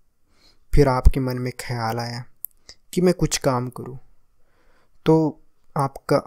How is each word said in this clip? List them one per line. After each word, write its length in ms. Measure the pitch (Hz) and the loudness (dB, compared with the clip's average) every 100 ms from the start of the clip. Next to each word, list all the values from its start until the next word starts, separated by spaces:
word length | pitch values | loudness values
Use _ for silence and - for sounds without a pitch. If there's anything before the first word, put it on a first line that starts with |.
| _ _ _ _ _ _ - | _ _ _ _ _ _ 2
फिर 160 | - 135 | 4 4
आपके 320 | 127 - 139 | 4 4 4
मन 180 | 127 123 | -2 -6
में 140 | 127 - | -8 -10
ख्याल 380 | - 120 113 117 | -10 -6 -6 -6
आया 260 | 117 120 123 - - _ - - _ | -8 -12 -16 -18 -20 _ -20 -20 _
कि 80 | - | 0
मैं 120 | 180 | 0
कुछ 240 | 175 151 - | 2 -2 -2
काम 300 | 143 123 123 | -2 -2 -4
करूं, 260 | - 120 135 - - _ _ _ _ _ _ _ - - | -10 -14 -16 -18 -20 _ _ _ _ _ _ _ -4 2
तो 340 | 160 156 - - _ - 160 | 4 2 -4 -14 _ -8 -4
आपका 460 | 139 - - 143 | -4 -4 -2 -2